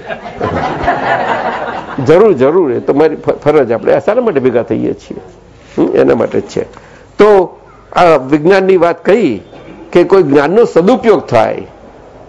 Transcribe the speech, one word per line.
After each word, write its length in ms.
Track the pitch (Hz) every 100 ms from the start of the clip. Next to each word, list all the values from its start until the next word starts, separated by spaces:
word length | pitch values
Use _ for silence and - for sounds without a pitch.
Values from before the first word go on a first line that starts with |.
| - - - - - - - - - - - - - - - - - - - - 123
જરૂર, 260 | 165 220
જરૂર, 400 | 143 131 175 156
એ 80 | 117
તમારી 360 | 101 143 160 151
ફ-, 140 | -
ફરજ. 420 | - 147 151 120
આપણે 220 | 113 -
આ 40 | 151
શાના 220 | - 226
માટે 200 | 233 139
ભેગા 220 | 127 120
થઈએ 300 | 110 117 117
છીએ? 280 | - - - - - - - - -
હમ, 180 | 160 -
એના 180 | 135
માટે 260 | 127 110 -
જ 80 | -
છે. 140 | - - - - - - -
તો 400 | 208 202 165 - - - -
આ 240 | - 175 160
વિજ્ઞાનની 600 | 131 151 156 190 190 190
વાત 280 | 170 170
કહી 360 | - 220 175 101 - - - - -
કે 120 | 180
કોઈ 180 | 170 190
જ્ઞાનનો 420 | 156 143 143 202
સદુપયોગ 600 | 233 - 180 254 226 185 -
થાય, 360 | 120 107 107 95 - - - - -